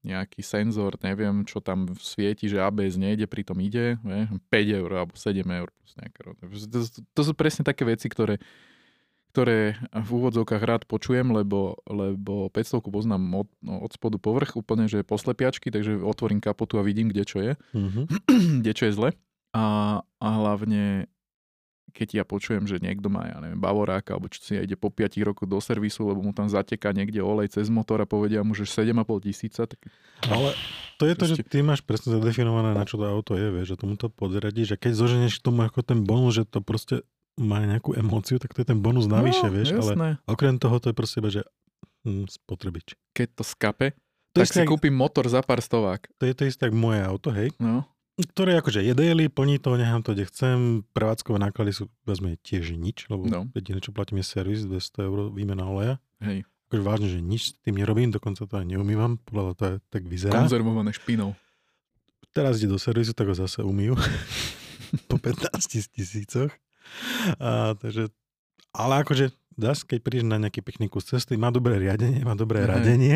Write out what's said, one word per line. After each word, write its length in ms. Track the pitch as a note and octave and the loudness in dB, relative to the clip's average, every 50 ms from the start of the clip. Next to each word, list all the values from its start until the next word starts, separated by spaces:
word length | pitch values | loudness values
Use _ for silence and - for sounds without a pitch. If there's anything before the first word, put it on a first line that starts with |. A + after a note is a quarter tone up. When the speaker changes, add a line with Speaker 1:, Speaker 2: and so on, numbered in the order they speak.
Speaker 1:
nejaký 380 | - - F#2+ F#2 G2 - - - | -12 -8 -6 -6 -8 -8 -10 -14
senzor, 560 | G2+ - - G#2 G#2+ A2+ G#2+ G#2+ G2+ G2 F#2 | -10 -4 -2 0 0 0 0 0 -2 -2 -4
neviem, 460 | - - F#2+ G2 G2+ G#2+ G2+ G2+ G2+ G2 | -4 -4 -4 -2 -2 -2 0 0 -2 -2
čo 160 | - - G#2 | -4 -6 -8
tam 320 | - F#2+ F#2 F#2+ F#2 F2 F2+ | -6 -4 -4 -2 -4 -4 -6
svieti, 540 | - - - - - G2+ G2+ G#2+ - - | -10 -12 -12 -6 -2 -2 -2 -2 -2 -4
že 100 | G2+ G2+ | -2 0
A 120 | G2 F#2 G2+ | 2 0 2
B 160 | G#2 G#2 G2 | 2 0 0
S 100 | G2 F2+ | 0 0
nejde, 300 | F#2 F#2+ G2+ G#2+ G#2+ G#2+ | 0 0 0 0 0 -2
pritom 320 | - - G#2 G2+ - F#2 | -4 -4 -8 -8 -6 -4
ide, 420 | F2+ F#2 G2+ G#2 A#2+ A#2 A#2+ A#2+ A#2 | -2 -2 -2 0 0 0 0 -2 -4
ne? 320 | A2+ G2+ F#2+ G#2 A2 G#2+ G#2 F2+ _ | -6 -6 -4 -4 -4 -4 -4 -8 _
Päť 320 | - - A2 G#2 G#2 G#2 G2 | 0 2 2 2 2 0 0
eur 100 | F2+ E2+ F#2+ | -2 -2 -2
alebo 160 | F2+ F2+ F2 - | -4 -4 -6 -8
sedem 300 | - - G#2+ G2 F#2+ F2+ | -6 -4 -2 -2 0 -2
eur, 220 | F#2 F2+ F2 F2 - | -2 -4 -4 -6 -8
plus 220 | _ _ _ _ - | _ _ _ _ -20
nejaké 260 | - - - - - | -18 -18 -18 -18 -18
ro-, 180 | - F2+ E2+ - | -20 -20 -20 -18
to, 400 | - F2+ G2+ G#2 G#2+ A2 A#2 A#2+ | -18 -16 -14 -14 -10 -4 -4 -4
to, 180 | A#2 A#2 - - - | -4 -4 -8 -16 -16
to 180 | _ - - | _ -2 0
sú 120 | D3 D#3 D3+ | 0 0 2
presne 280 | - D3+ D#3 - - | 2 2 0 2 2
také 220 | D3 - C3+ - C3+ | 0 0 0 0 2
veci, 220 | A#2 A2+ - - | 0 0 0 -2
ktoré, 340 | A#2+ - - A2+ G#2 G#2 G2+ - - - - _ _ _ _ _ _ _ _ _ _ _ _ _ _ | -6 -2 0 0 0 0 -2 -4 -12 -20 -20 _ _ _ _ _ _ _ _ _ _ _ _ _ _
ktoré 460 | - C3+ B2 A#2+ A2+ A2 G#2+ G#2+ G#2+ G#2+ C3 - | 0 2 2 4 4 4 2 2 0 -4 -8 -8
v 200 | - A2 A2+ G#2+ | -6 -6 -4 -2
úvodzovkách 520 | A#2+ A#2+ B2+ B2+ A#2 A#2 A2+ - A2+ G#2 | -2 0 0 2 2 2 0 0 0 0
rád 220 | G2+ - A#2 A2 - | 2 2 2 0 0
počujem, 400 | - A2 G#2+ - - B2 B2 B2+ | -4 -6 -4 0 2 2 2 4
lebo, 480 | B2+ A2+ G#2+ G#2 G2+ G2+ G2 G2 F#2 - - - | 2 2 2 2 2 0 0 0 -2 -4 -8 -10
lebo 640 | - G#2+ G2+ G2 G2 G2 G2 G2+ G2+ G2 G2+ F#2+ F#2+ | -8 -6 -4 -4 -4 -4 -4 -6 -6 -4 -4 -4 -4
päťstovku 380 | - G#2+ A2+ - - A#2+ - G2+ | -2 -4 -4 -2 -2 -4 -4 -2
poznám 540 | G2 G#2 G#2+ A2+ G#2 F#2 F#2 F2+ F2+ G2 G#2 | -4 -2 -2 0 0 0 0 0 -2 -2 -4
od, 60 | - _ _ | -6 _ _
no, 220 | - - F#2 F#2+ | -12 -10 -8 -8
od 100 | - A2+ | -8 -10
spodu 240 | - - - A2+ G#2+ | -10 -4 -4 -4 -2
povrch, 380 | G2 - G#2+ A2+ C3+ D3 - - | -2 0 0 0 0 0 -2 -4
úplne, 300 | A#2+ A2 - A2 A2 A2 | -8 -4 -2 0 2 2
že 160 | G#2+ G#2+ G2+ | 2 2 0
po 140 | G2 - G#2+ | 0 0 -2
slepiačky, 520 | G#2 - C3+ A#2+ - C3 B2+ B2+ - - | -2 -2 -2 0 2 0 0 0 -2 -6
takže 280 | B2+ A2 G#2 G#2 A2 G#2+ | -4 -4 -2 -2 -2 -2
otvorím 420 | G2 F2+ G#2 G#2+ - A#2+ G#2+ G#2 G#2 | -2 -2 -2 -2 -2 0 0 0 0
kapotu 380 | - G#2 G#2 - A2+ - - | 0 -2 -2 -2 -2 -2 0
a 80 | G#2+ G2 | 0 2
vidím, 220 | G#2 G2+ G#2+ A2+ | 2 2 2 0
kde 160 | A2+ F#2+ G2+ G2 | 0 0 0 -2
čo 140 | - - G2 | -2 -2 -4
je, 120 | G2 A#2 D3 - _ _ | -2 -2 -4 -6 _ _
Speaker 2:
Mhm. 300 | - G#2+ G2 G2 F#2+ A2+ C#3+ E3 D#3 G#3 - - | -4 -2 -2 -2 -2 -4 -4 -2 -4 -2 4 6
Speaker 1:
<clears throat> 300 | B3+ A#3+ F3+ E3 D3+ B2+ | 6 6 6 6 4 2
kde 100 | A2 G#2+ G#2+ | 2 2 0
čo 100 | - B2 | 2 2
je 100 | A2 G#2 | 0 2
zle. 160 | G2+ A2+ C#3+ - _ _ _ _ _ _ _ | 2 0 0 0 _ _ _ _ _ _ _
A, 120 | - A2+ A2 G#2+ G#2+ G#2 G#2 G#2 G#2+ G2 | -2 0 2 2 2 2 0 0 -2 -4
a 280 | - _ _ - A2 A2 A2 | -6 _ _ -6 -2 -2 0
hlavne, 720 | A2 G#2+ G#2 G#2 G2+ A2 A2 G#2+ G#2 G2+ G2+ G2 G2 F#2+ - _ _ _ _ _ _ _ _ _ _ _ _ _ _ _ | 2 2 0 0 0 0 0 0 2 2 0 0 -2 -4 -8 _ _ _ _ _ _ _ _ _ _ _ _ _ _ _
keď 220 | - - - A2+ - - | -16 -8 -8 -6 -4 -2
ja 100 | G#2+ F#2 | -4 -2
počujem, 380 | - G2+ G2+ - - A2 G2+ G#2 | -2 -4 -6 -4 -2 -2 -2 -2
že 100 | G2+ G2 | -2 -4
niekto 300 | F2+ F2 F2+ F#2+ G2+ G2 | -4 -4 -4 -6 -4 -2
má, 160 | G2+ G2 F2+ E2+ | -2 -2 -2 -4
ja 140 | E2 D#2 D2 | -8 -10 -12
neviem, 160 | D2+ E2 E2+ | -10 -8 -6
Bavoráka, 560 | F2 F#2+ F#2 G2+ G#2 G#2 G2+ F#2+ G2 - - | -2 0 0 2 2 2 0 -2 -2 -4 -6
alebo 160 | G2 F#2+ F#2+ | -8 -8 -8
čo 120 | F#2+ - - | -10 -12 -14
si 100 | - - G#2 | -8 -6 -4
ide 220 | G2 F#2+ F#2+ F#2+ | -4 -4 -4 -6
po 140 | - - G2+ | -4 -4 -4
piatich 340 | - - A2 G2+ - G2+ G#2+ | -2 0 -2 -2 0 0 -2
rokoch 240 | G#2 G2+ - G#2 | -2 -2 -4 -4
do 80 | F#2+ G2 | -4 -4
servisu, 460 | G2 - - A#2+ G#2 G#2 G#2 - - A2 | -4 -2 -2 -2 0 -2 -4 -2 -2 -2
lebo 160 | G2+ G2 G2 | -2 -2 0
mu 120 | F#2+ G#2 | -2 -4
tam 120 | G2 - G#2 | -2 -2 -2
zateká 460 | G#2 G2+ G2 G2 - A2+ G#2 - G#2 | 0 2 0 0 0 -4 -2 -2 0
niekde 280 | G2 G2 G2 G2+ G#2+ G#2 | 0 0 -2 -2 -2 -2
olej 280 | F#2 G2 G#2+ G#2+ G#2 G2 | 0 0 0 0 0 0
cez 180 | - G#2 G#2+ | 0 -2 0
motor 280 | G#2+ A2+ A2+ A2 - A2+ | 2 2 0 2 2 0
a 80 | G#2+ G2+ | 0 0
povedia 380 | - G#2+ G#2 G#2 G#2 G#2+ G#2+ G#2 | 0 0 0 2 2 0 0 0
mu, 80 | A2 | 0
že 140 | G#2+ G#2 G#2 | -2 -2 -4
sedem 340 | - - - A2 A2+ A#2 A#2 | -4 0 0 2 2 2 2
a 80 | A2 | 0
pol 80 | - A2 | 0 -2
tisíca, 460 | G2 - G2+ G2+ - - A2 - - A#2 | -2 -2 -4 -6 -6 -8 -8 -4 -4 -4
tak 160 | - - - - - _ _ _ - - - | -4 -6 -14 -20 -20 _ _ _ -20 -10 -6
Speaker 2:
Ale 300 | - B2+ G#2+ A#2 C#3 C#3 C3+ - - - - - - - - | -2 0 2 2 2 0 -2 -4 -8 -10 -12 -14 -16 -10 -2
to 100 | - D3+ | 2 2
je 80 | D#3 E3+ | 2 2
to, 80 | F3 F#3 | 2 2
že 100 | D#3+ D#3+ | 2 2
Speaker 1:
proste 100 | D3 A#2+ | 0 -2
Speaker 2:
ty 120 | - - C#3 | 0 2 2
máš 180 | C#3+ D3+ D3 C#3 | 4 4 2 0
presne 320 | - - G#2+ A2 - A#2+ | 0 -2 -4 -2 0 0
zadefinované, 600 | A2+ A2 A2 A#2 A#2 B2 A#2+ A#2 A2+ A2+ A2+ A2 G#2 | 2 2 2 2 2 2 2 2 2 2 2 2 2
na 100 | G2+ G2+ | 0 -2
čo 120 | G2 - | -2 -2
to 100 | G#2 G#2 | -4 -2
auto 260 | G#2 G2+ G#2+ G#2 - G2+ | -2 -2 -2 -2 -2 -2
je, 140 | F#2 G#2 G#2+ | 0 0 0
vieš, 180 | F#2 F2+ F#2 F2+ | -2 -2 -4 -6
že 60 | F#2 | -6
tomu 180 | - - G2+ G2+ | -6 -4 -4 -4
to 120 | G2+ - | -4 -6
podradíš 680 | A2+ - - G#2 F#2+ F#2 G#2 G#2 G#2 G#2 A2+ A2+ G2+ G#2 | -8 -6 -4 -4 -2 -2 -2 -2 -2 0 0 0 0 0
a 20 | |
keď 140 | - - B2 A#2 | 0 0 0 2
zoženieš 460 | G#2+ A#2+ A#2+ A#2+ B2 A#2+ A#2 A2 - | 4 4 4 4 4 4 2 0 0
k 60 | - | 0
tomu 180 | B2 A#2+ A#2 A#2 | 2 4 4 2
ako 160 | - - B2+ | 2 0 -2
ten 220 | - - B2+ A2+ G#2 | 0 2 2 2 4
bonus, 320 | F#2+ A2 B2 B2+ B2 G#2+ | 4 4 4 4 4 4
že 80 | A2+ A2 | 2 0
to 160 | - - - | 0 -2 -6
proste 480 | G2+ - - - - - C3 B2 - _ _ _ _ _ - | -4 -2 -4 -4 -2 -2 -4 -4 -4 _ _ _ _ _ -6
má 220 | - A#2+ G#2 G2+ G#2 | -2 0 2 2 2
nejakú 300 | G#2+ G#2 G2+ A2+ - D3+ - | 2 2 2 0 0 0 -2
emóciu, 420 | C3 A2 G#2+ A2 A2 G2+ - B2+ | 0 0 2 2 0 0 0 -2
tak 140 | B2 - - | -2 -2 -4
to 80 | - - | -4 -4
je 80 | A#2+ | 0
ten 80 | - A#2+ | 2 2
bonus 300 | G#2+ G2 A2+ B2 B2+ A2 | 2 4 4 4 4 4
navyše, 400 | G#2 A2 - A#3+ - - F#4+ F4+ | 4 4 4 4 4 4 4 2
Speaker 1:
No, 60 | - F#2+ | 2 2
Speaker 2:
vieš, 180 | G2 - - F#3 | 2 0 2 2
ale 180 | A3+ - G#2+ G3+ | 2 2 2 2
Speaker 1:
jasné. 160 | F3 E3 D#3+ D3+ - - | 2 0 0 -2 -4 -2
Speaker 2:
okrem 300 | - A2 - C#3+ C3+ C3 | -4 0 2 2 2 2
toho 180 | A#2+ - A#2+ A#2+ | 4 2 2 2
to 140 | A#2+ - A#2+ | 2 2 0
je 40 | A2+ | -2
proste 200 | - A2 - - | -2 -2 -4 -2
iba, 140 | A2+ G#2+ G#2+ | -2 -2 -2
že, 160 | G2 G#2 - - _ _ _ _ _ _ - _ _ _ - | -2 -2 -6 -8 _ _ _ _ _ _ -20 _ _ _ -6
hm, 240 | A2 G2 G2 G2+ | -6 -4 -4 -6
spotrebič. 720 | F#2 - - _ - F#2+ - - F#2+ F2 E2+ - - - _ _ _ - | -8 -10 -16 _ -12 -12 -8 -8 -8 -8 -10 -12 -16 -20 _ _ _ -4
Speaker 1:
Keď 140 | - B2 - | -4 -4 -4
to 120 | _ - A2 | _ -8 -10
skape, 500 | - - - - G#2 - - C3 C#3 - _ _ _ _ _ _ _ - | -8 -4 0 0 0 0 0 -2 -2 -2 _ _ _ _ _ _ _ 4
Speaker 2:
To 100 | F3 F#3 | 4 4
Speaker 1:
tak 0 | |
Speaker 2:
isté 100 | - - | 6 6
Speaker 1:
si 60 | F#3 | 4
Speaker 2:
jak 80 | E3+ | 4
Speaker 1:
kúpim 240 | D3+ D#3 D3+ D#3+ D3+ | 4 4 4 4 4
motor 320 | C#3 C3 C3 D#3 - C#3+ B2+ | 4 4 2 2 2 2 2
za 160 | B2 A#2+ B2+ | 4 2 2
pár 200 | C3 - B2+ A#2 | 4 4 2 0
stovák. 520 | - - - A#2 G#2+ F#2+ F#2 - - - _ | 2 0 2 2 2 2 0 -2 -6 -12 _
Speaker 2:
To 100 | - B2+ | -2 -2
je 100 | B2+ C3 | -2 0
to 100 | - C#3 | 0 -2
isté 180 | C3+ B2 - | -2 -2 0
jak 140 | C3+ A#2 G#2+ | 0 2 2
moje 240 | A2+ A2+ A#2 A2 G#2 | 4 4 4 2 2
auto, 320 | F#2+ F#2+ F#2+ G2 - C#3+ | 0 0 -2 -2 -2 -2
hej. 240 | A2+ G2+ G#2+ C#3 - | 0 0 0 -2 -2
Speaker 1:
No. 320 | - A#2 A2+ A2+ B2+ C#3 _ _ _ _ _ - | -2 -2 0 0 0 -2 _ _ _ _ _ -6
Speaker 2:
Ktoré 400 | - F3 - - - F#3+ F#3 F3 | -6 -6 -4 0 0 2 4 4
akože 240 | E3 - C3 G#2 G#2 | 4 4 2 2 2
je 160 | F#2+ A#2 B2+ | 2 4 4
daily, 320 | C3 D#3 E3+ E3 E3 D#3+ | 4 4 4 6 4 4
plní 320 | D3 - - C3+ C#3+ C#3+ C#3 | 2 2 2 2 2 2 2
to, 160 | - C3+ B2 | 2 2 2
nechám 240 | B2 A#2+ A#2 A#2 A#2 | 2 2 2 2 0
to, 160 | A2+ - G#2 | 0 -2 -2
kde 80 | G2 G2 | -2 -2
chcem. 340 | - - - C3+ B2+ B2+ B2 B2 A#2+ A2+ A2 G#2 _ | -4 -2 0 2 2 2 4 2 2 2 0 -2 _
Prevádzkové 460 | - - A2 A2 A2+ - - - A2 | -2 0 2 2 0 0 -2 -2 0
náklady 340 | G2 G2+ G2+ - - G#2+ G#2 G2+ | 0 0 0 0 0 -2 -2 -2
sú, 180 | - G2+ - _ _ | -4 -8 -12 _ _
vezme, 380 | - - G2+ F2 F#2 F2+ E2 - | -6 -4 -4 -2 -2 -4 -6 -6
tiež 320 | - - G2 F#2 E2 E2 | -8 -6 -4 -4 -4 -4
nič, 360 | E2+ E2 E2+ G2 A#2+ - - | -6 -4 -4 -4 -6 -6 -8
lebo 200 | - G#2+ F#2+ F2+ | -8 -6 -4 -2
Speaker 1:
No. 240 | A2+ G#2+ F2 G2 B2+ | -2 -2 -2 -4 -6
Speaker 2:
jediné, 240 | - B2 F#2 - G2 | -8 -8 -6 -6 -6
čo 140 | F#2+ - - | -6 -6 -8
platím, 260 | G2+ G#2+ G2+ - G#2 | -6 -6 -6 -4 -2
je 100 | F#2+ F#2 - | -4 -4 -2
servis, 340 | - G2 F#2 F#2+ G#2 G#2+ G#2+ | -4 -4 -2 -2 -2 -4 -4
dvesto 400 | G2 F#2+ F#2 F#2 - - - G2 | -4 -4 -6 -6 -8 -6 -6 -4
eur 240 | F#2+ G2 G2+ G2+ | -4 -2 -4 -4
výmena 400 | G#2+ G#2 G2 G#2 G2 G2 F#2+ F#2 | -4 -6 -6 -4 -4 -4 -4 -4
oleja. 320 | F#2+ G2 G2 G#2 A#2+ C3 C3 _ _ _ - | -4 -2 -2 -2 -2 -2 -4 _ _ _ -8
Speaker 1:
Hej. 280 | G#2+ G#2 G2 G2 F#2+ _ _ _ _ | -6 -4 -4 -4 -6 _ _ _ _
Speaker 2:
Akože 140 | - - A2 | -4 -2 -2
vážne, 260 | G2 G2+ G#2+ G#2+ G#2 G2 | 0 0 0 0 0 0
že 100 | F2+ F2 | -2 -2
nič 220 | E2+ F2 G#2+ A2+ - | -2 -2 -4 -2 -4
s 160 | - - _ | -6 -8 _
tým 160 | - A#2 G2+ | -4 -2 -2
nerobím, 340 | G2 G2+ G#2+ G#2+ A2+ B2 A#2+ | 0 0 2 2 2 2 2
dokonca 300 | G#2 G#2 - G#2 F#2+ - | 0 -2 -4 -6 -6 -6
to 140 | G#2+ G2 - | -8 -6 -6
aj 80 | G2 F2+ | -6 -4
neumývam, 540 | F2 F#2 F#2+ G2+ G2+ A2 G#2+ A2+ A#2+ A#2+ A#2 | -4 -2 -2 0 0 2 2 2 0 0 -4
podľa 220 | _ - G#2+ G#2+ F#2+ | _ -6 -4 -4 -2
toho 100 | F#2 F2+ | -2 -2
to 100 | - G#2 | -2 -2
je, 100 | F#2 F#2 F#2+ _ _ | -2 -2 -4 _ _
tak 120 | - G2+ F2+ | -8 -8 -6
vyzerá. 260 | F2 F2 F2+ F#2+ G2+ G2+ | -6 -6 -2 0 2 4
Speaker 1:
Konzervované 540 | A#2 B2+ A#2+ A#2+ A#2 A2+ A2+ A2+ A2 G#2 G#2 | 4 4 4 4 2 2 2 0 0 0 -2
špinou. 440 | G#2 - - - A#2+ A2 G2+ G2+ G#2 - _ _ _ _ _ _ _ _ _ _ _ _ _ _ _ _ _ _ | -4 -4 -4 -2 0 0 0 -2 -4 -8 _ _ _ _ _ _ _ _ _ _ _ _ _ _ _ _ _ _
Speaker 2:
Teraz 260 | - D#3 C#3+ C3+ A#2+ | -2 0 2 2 2
ide 100 | A2 A2 G2+ | 2 2 2
do 80 | G2 | 0
servisu, 340 | F#2+ - - A2+ A#2 A#2 A2+ | 0 0 0 2 2 0 0
tak 160 | A2+ - A2 | 0 -2 0
ho 80 | G2 F#2 | 0 0
zase 220 | F2 F#2+ F#2 - - | -2 -2 -4 -4 -4
umýjú. 380 | G#2+ G2 G2 G2+ G2+ A2 C3 - - - - - - - - - - - - | -2 -2 0 0 2 2 2 2 0 0 -2 -4 -6 -8 -8 -8 -8 -8 -10
<laughs> 0 | - - - - - - - - - - | -12 -18 -20 -20 -18 -12 -8 -8 -6 -4
Po 100 | - - | -2 -2
pätnásť 640 | D#3+ - A#2 A2+ - - E3+ - G3+ - - - A2+ G2+ - | -2 0 -2 -4 -2 -4 -4 -4 -4 -4 -4 -4 -6 -6 -6
tisícoch. 600 | - - G2 F2+ G2+ G#2+ G#2 - - B2 C3+ D3 - _ _ _ _ _ _ - - - - A#3+ B3 B3 A3+ F#3+ - | -8 -10 -10 -8 -8 -10 -8 -4 -2 -2 -2 -2 -4 _ _ _ _ _ _ -20 -16 -12 -10 -8 -6 -2 -2 -2 -2
A, 360 | - C3 A#2+ A#2 A#2 A2+ A2 A2 | 0 -2 -2 0 0 0 0 -2
takže, 360 | G2+ - A2 G#2+ A2 A2+ G#2+ _ _ _ _ _ _ _ _ _ _ _ _ | -4 -6 -6 -4 -4 -4 -4 _ _ _ _ _ _ _ _ _ _ _ _
ale 220 | - - A2 C3 C3+ C#3+ | -6 -2 0 2 2 2
akože, 240 | D3 - D3 C3 C#3 C3 - _ _ _ - | 2 2 2 2 2 0 0 _ _ _ -6
zas, 260 | - G#2+ A#2 C#3+ - | -2 0 0 0 -2
keď 180 | - - - A#2+ | -4 -4 -4 -4
prídeš 260 | - - B2+ B2 A#2 | -2 -2 -2 0 0
na 120 | A2+ A2 | 2 2
nejaký 240 | G#2+ G#2+ G#2 - - | 0 0 -2 -4 -6
pekný 260 | F#2 - - - A2 | -10 -10 -6 -4 -4
kus 160 | G2 - G2+ - | -4 -4 -6 -6
cesty, 280 | - - B2 - - B2 | -2 -2 -2 -2 -2 -2
má 140 | A2 A#2 B2 | 0 2 2
dobré 280 | A#2+ C3 B2 A#2+ A2+ | 2 2 2 4 2
riadenie, 440 | G2 F#2 G2 A2 G#2+ A#2 A#2+ C3+ C3+ | 2 2 2 2 2 2 2 2 0
má 120 | C3 A#2+ G#2+ | 0 0 0
dobré 260 | G2+ A2+ A2 A2 G#2+ | 0 0 0 2 2
Speaker 1:
Hej. 100 | G2 G2 | 2 4
Speaker 2:
radenie, 460 | F#2+ G2 - A2+ A#2+ A#2+ B2+ C#3 D3 | 4 4 6 6 6 6 6 6 6